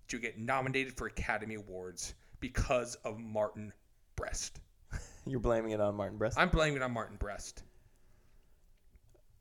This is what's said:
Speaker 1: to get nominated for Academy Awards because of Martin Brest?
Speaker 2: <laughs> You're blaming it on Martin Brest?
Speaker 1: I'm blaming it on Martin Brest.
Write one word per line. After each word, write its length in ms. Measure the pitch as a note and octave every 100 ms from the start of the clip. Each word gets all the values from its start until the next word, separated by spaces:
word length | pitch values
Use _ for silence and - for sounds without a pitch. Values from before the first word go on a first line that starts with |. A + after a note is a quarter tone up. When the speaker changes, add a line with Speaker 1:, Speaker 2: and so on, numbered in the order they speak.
| -
Speaker 1:
to 100 | B2
get 180 | A#2 G#2+
nominated 580 | A#2 C3+ C3 C3+ C3 A#2+
for 120 | A2+
Academy 480 | - - G#2+ A2 G#2+
Awards 580 | G2+ F#2 F#2 F2 - - - -
because 540 | B2 - - B2 A#2 - A#2+
of 120 | A2
Martin 560 | A2+ G#2+ G#2+ A2 G#2 - _ _ _ -
Brest? 440 | - - - - - - -
Speaker 2:
<laughs> 80 | - - - C3+
You're 140 | C3
blaming 320 | A#2+ A2+ A2
it 100 | G#2+
on 140 | G#2 G#2
Martin 220 | G2 G#2+
Brest? 200 | A2 D3
Speaker 1:
I'm 120 | F3
blaming 280 | D#3+ D3+ C#3
it 60 |
on 80 | B2+
Martin 260 | A2+ G2+ G2+
Brest. 460 | G2+ G2 - - - - - - - - - - - - - - - - - - - -